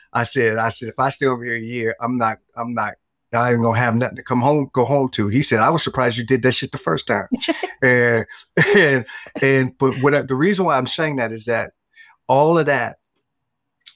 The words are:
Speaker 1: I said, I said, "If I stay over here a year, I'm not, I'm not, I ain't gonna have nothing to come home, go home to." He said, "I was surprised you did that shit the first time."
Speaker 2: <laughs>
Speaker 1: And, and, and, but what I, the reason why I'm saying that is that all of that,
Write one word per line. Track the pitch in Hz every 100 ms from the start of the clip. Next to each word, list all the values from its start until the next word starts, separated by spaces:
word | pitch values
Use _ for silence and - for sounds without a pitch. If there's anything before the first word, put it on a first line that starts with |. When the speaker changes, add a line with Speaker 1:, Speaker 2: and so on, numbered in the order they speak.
| _
Speaker 1:
I | 120 117
said, | 135 113 110
I | 117
said, | - 113
"If | -
I | 131
stay | - 135
over | 123
here | 120 117
a |
year, | 113 120 113 113
I'm | 120 127
not, | 113 110 _ -
I'm | 120
not, | 117 104 - _ _ _
I | 117 123
ain't | 120
gonna | 117 113
have | 123 113
nothing | 123 -
to |
come | - 127
home, | 127 151 139
go | 127
home | 120 143 131
to." | - 101
He | 113
said, | - 113
"I | -
was | 165
surprised | - - 123 117
you | 113
did | 131
that | 123
shit | - -
the | -
first | - 156 -
time." | 208 190
Speaker 2:
<laughs> | 247 - - - -
Speaker 1:
And, | 131 123 120 117 104 - - - 160 208
and, | 160 135 117 - - -
and, | 135 135 127 -
but | 135 127
what | 135
I, | 143
the | 131 131
reason | 170 190 175
why | 139
I'm | 127
saying | - 160 139
that | 113
is | 110 117
that | 113 104 _ _ _ - _ -
all | 131 151 170
of | 147
that, | 135 113 - _ _ _ _ _ _ _ _ -